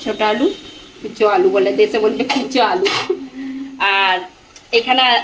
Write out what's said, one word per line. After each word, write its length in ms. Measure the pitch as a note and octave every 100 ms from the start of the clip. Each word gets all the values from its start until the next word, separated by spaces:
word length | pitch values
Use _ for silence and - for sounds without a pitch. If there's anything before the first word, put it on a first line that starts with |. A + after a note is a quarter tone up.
ছোট 180 | - G#3
আলু, 320 | G#3+ G#3+ E4+ G4 - - - -
কুচো 260 | G#3+ - G#3+
আলু 220 | F#3+ F#3
বলে, 240 | G3 F#3+
দেশে 260 | G3+ G#3+ A3+
বলবে 240 | G#3+ C4
কুচো 400 | C#4 C#4 - B3+
আলু। 220 | G#3+ F3+ G4 - - C#4+ C4+ C4 C4+ C4+ C#4 -
আর 400 | G3 G3 F#3+ F#3 - - - - -
এখানে, 500 | A#3 B3 B3+ B3+ A#3